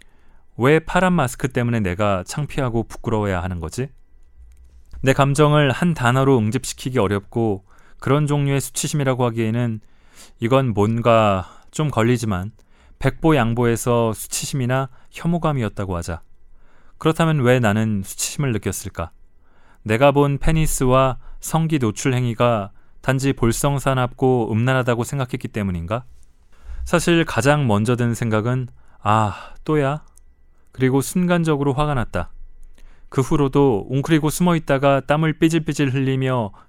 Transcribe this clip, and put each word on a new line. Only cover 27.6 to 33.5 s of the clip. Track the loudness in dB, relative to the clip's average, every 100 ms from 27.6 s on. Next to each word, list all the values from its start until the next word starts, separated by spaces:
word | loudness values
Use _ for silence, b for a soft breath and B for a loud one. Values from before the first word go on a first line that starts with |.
| 2
먼저 | 2 2 0
든 | 0
생각은 | -2 0 0 0 -2 -6 b b b
"아, | 0 2 2 -4 -14 -12
또야?" | -2 0 0 -2 -8 -20 -20 _ _ _ -20
그리고 | -2 0 2
순간적으로 | 0 -2 2 2 2 0 0
화가 | 0 0
났다. | -2 -2 -4 -6 -10 -16 -16 -18 b b b b
그 | -2
후로도 | 0 2 2